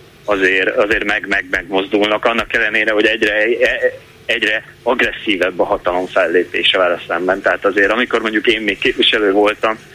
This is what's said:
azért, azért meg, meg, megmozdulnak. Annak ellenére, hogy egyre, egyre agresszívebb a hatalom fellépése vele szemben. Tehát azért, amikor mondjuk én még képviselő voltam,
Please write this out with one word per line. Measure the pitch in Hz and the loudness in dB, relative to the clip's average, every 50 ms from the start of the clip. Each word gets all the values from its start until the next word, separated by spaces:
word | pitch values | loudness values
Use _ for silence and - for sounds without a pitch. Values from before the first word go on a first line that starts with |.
| - - - - - | -20 -20 -20 -12 -4
azért, | - 104 95 95 92 95 95 95 104 - | -2 -2 0 2 2 2 2 2 0 2
azért | 123 107 101 113 104 95 | 2 2 2 0 0 0
meg, | 104 104 107 90 98 | -2 -2 -4 -2 -2
meg, | 101 98 95 92 | -2 -2 -2 -4
megmozdulnak. | 98 95 90 87 98 95 95 95 - 101 101 107 107 107 - | -6 -6 -6 -2 -2 -2 0 0 0 0 2 2 0 0 0
Annak | 120 117 117 107 - - | 0 0 0 -2 -2 -2
ellenére, | 120 110 107 107 113 107 110 110 | 0 0 0 0 0 0 2 2
hogy | 104 107 | 2 2
egyre, | 110 110 113 110 104 104 107 107 113 120 110 127 113 127 120 120 123 - - - - - - - | 2 2 2 0 0 2 2 2 0 2 2 2 0 2 0 -2 -2 -2 -4 -10 -20 -20 -14 -6
egyre | - 117 117 110 104 107 110 - - - - - | -4 -2 0 0 0 -2 -2 -4 -8 -16 -6 -4
agresszívebb | 117 127 120 123 110 - - - - 101 90 87 95 90 87 | -2 0 0 0 -2 -2 -4 -4 -4 -2 -2 -2 -4 -2 -2
a | 98 | -2
hatalom | 90 104 92 - 90 87 90 92 | 0 -2 -2 0 -2 -2 -2 -2
fellépése | 90 - 98 92 82 85 90 85 - - 95 87 - - 98 | -2 0 0 2 2 2 0 0 0 -2 -2 0 0 2 2
vele | 92 87 87 82 - - | 2 2 0 -2 -4 -4
szemben. | 92 85 90 92 95 98 | -4 -2 0 -2 -2 0
Tehát | 92 101 90 87 - | 0 0 -2 0 0
azért, | 101 92 101 101 98 107 | 0 2 2 2 2 2
amikor | 117 123 113 - 117 | 0 0 0 -2 -2
mondjuk | 110 110 107 107 - | -2 -2 -2 0 0
én | 123 110 110 | 0 0 0
még | 110 104 98 - | 0 -2 -4 -2
képviselő | - 131 - - 120 - - 113 107 101 95 | -2 -2 0 2 2 2 2 2 2 2 4
voltam, | 104 104 104 107 - - 110 110 107 - - - | 4 4 2 2 0 -2 -2 -2 -4 -8 -16 -20